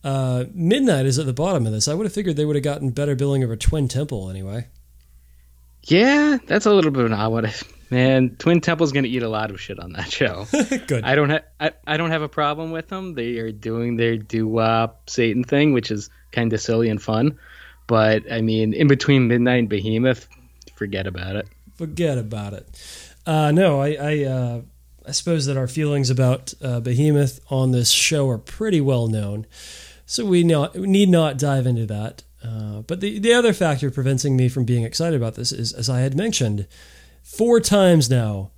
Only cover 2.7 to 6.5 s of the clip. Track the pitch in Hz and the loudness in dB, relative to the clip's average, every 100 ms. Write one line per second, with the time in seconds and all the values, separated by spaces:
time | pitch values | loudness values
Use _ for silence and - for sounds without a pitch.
2.7 | 143 139 123 147 135 139 139 123 113 - | -4 -4 -2 -2 0 0 0 -2 0 0
3.7 | 156 131 - 151 113 95 95 95 110 123 | 2 -2 -2 -4 -6 -8 -10 -8 -10 -12
4.7 | - - - _ - _ - - - - | -18 -20 -20 _ -20 _ -20 -20 -20 -20
5.7 | _ - 175 247 294 294 269 - | _ 2 4 6 4 2 0 0